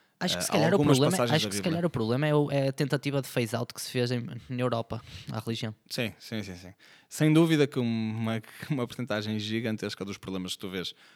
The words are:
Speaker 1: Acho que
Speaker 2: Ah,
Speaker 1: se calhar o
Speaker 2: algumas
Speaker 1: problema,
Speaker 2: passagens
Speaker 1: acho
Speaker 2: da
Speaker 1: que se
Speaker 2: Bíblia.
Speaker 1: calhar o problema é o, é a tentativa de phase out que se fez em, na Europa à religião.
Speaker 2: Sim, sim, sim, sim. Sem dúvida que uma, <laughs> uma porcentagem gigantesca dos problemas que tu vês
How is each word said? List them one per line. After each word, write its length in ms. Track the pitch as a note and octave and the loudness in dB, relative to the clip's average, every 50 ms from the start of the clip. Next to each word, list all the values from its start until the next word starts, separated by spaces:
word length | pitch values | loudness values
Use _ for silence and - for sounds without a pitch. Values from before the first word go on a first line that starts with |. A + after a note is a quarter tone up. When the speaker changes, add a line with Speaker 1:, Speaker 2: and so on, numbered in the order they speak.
| _ _ _ - | _ _ _ -4
Speaker 1:
Acho 160 | F3+ F3+ F3 | -2 -2 -2
que 40 | F3 | 0
Speaker 2:
Ah, 60 | F3 | -2
Speaker 1:
se 40 | - - | 0 2
calhar 180 | E3 D#3 E3 | 4 4 6
o 40 | G3 | 6
Speaker 2:
algumas 220 | G3 D3+ - C#3+ | 6 6 8 8
Speaker 1:
problema, 140 | B2+ C#3 C3+ - - | 8 6 4 4 4
Speaker 2:
passagens 180 | B2 A#2+ - | 2 2 2
Speaker 1:
acho 80 | - - | 2 2
Speaker 2:
da 60 | G#2 | 0
Speaker 1:
que 60 | G2 | -2
se 40 | G2+ F#2+ | -2 -2
Speaker 2:
Bíblia. 100 | F#3 D#3+ | 0 0
Speaker 1:
calhar 100 | E3+ E3+ | 0 0
o 40 | D#3+ | 0
problema 360 | - C3 A2+ A2 A#2+ C3+ D3+ | 0 0 0 2 2 2 2
é 80 | D3+ D3+ | 4 4
o, 160 | D3+ D3 C#3+ | 4 4 2
é 180 | C#3+ C#3 C3+ C3+ | 2 0 0 0
a 40 | C3 | 0
tentativa 480 | - D3+ C3 D3+ C3+ - C#3+ C3+ C#3 | 0 -2 0 0 0 -2 0 0 -2
de 80 | C3 - | -2 -2
phase 260 | - C3 A#2+ G#2+ A#2+ | -2 -2 -2 0 0
out 200 | A#2 A#2+ - - | -2 -4 -4 -6
que 80 | - - | -10 -8
se 80 | - | -4
fez 200 | - B2+ B2 A#2+ | -2 0 0 0
em, 100 | B2+ A#2+ A#2 B2+ B2+ A#2+ - - | 0 -2 -4 -6 -10 -12 -10 -8
na 140 | B2+ B2 B2 | -4 -2 0
Europa 400 | B2 A#2 A#2 A#2 - A2+ A2+ - - - - - - | 0 0 -2 -4 -4 -8 -10 -10 -12 -16 -14 -12 -8
à 100 | B2+ A2 | -8 -6
religião. 340 | - A#2+ A#2 A2+ - A2 A2 _ _ - | -4 -4 -4 -4 -4 -6 -8 _ _ -10
Speaker 2:
Sim, 240 | - - A#2+ G#2+ G2+ - | -6 -4 -4 -4 -6 -10
sim, 240 | - - A#2 A2 G2 | -14 -10 -10 -10 -8
sim, 120 | G2 F2+ | -10 -12
sim. 180 | F2 F2 F#2 - _ _ - - - _ | -14 -16 -18 -20 _ _ -20 -20 -20 _
Sem 240 | _ - - D3+ D#3 D#3 | _ -2 2 4 6 6
dúvida 340 | D#3+ E3+ D#3+ D#3+ D3 C#3+ | 6 6 6 6 4 4
que 120 | - - C3+ | 2 2 -2
uma, 600 | A#2+ A#2 A2+ A2+ A2 A2 A2 A2 A2+ A2+ A2+ A2 | -2 0 0 -2 -2 -4 -4 -2 -2 -2 -2 -4
<laughs> 300 | A2 - - - - - | -6 -10 -16 -12 -6 -4
uma 160 | D#3 B2+ A#2+ | -2 -2 -2
porcentagem 520 | A2+ - - B2 - G#2 G#2+ G#2 G#2+ A2 G#2+ | -4 -6 -8 -6 -4 -2 -2 -2 -2 -4 -4
gigantesca 680 | G#2 G#2+ A2 A2+ A#2+ A2+ G#2+ G#2 - G#2 - - G2 | -2 -2 -4 -2 -2 -2 -4 -4 -4 -6 -6 -6 -8
dos 100 | G2 G2 | -8 -10
problemas 360 | - - G2 F#2+ F#2+ F2+ F2+ - | -10 -8 -8 -6 -6 -6 -6 -8
que 60 | - | -8
tu 100 | - F#2+ | -8 -8
vês 240 | F#2 F#2+ E2+ - - _ - - - | -6 -6 -6 -6 -8 _ -20 -20 -20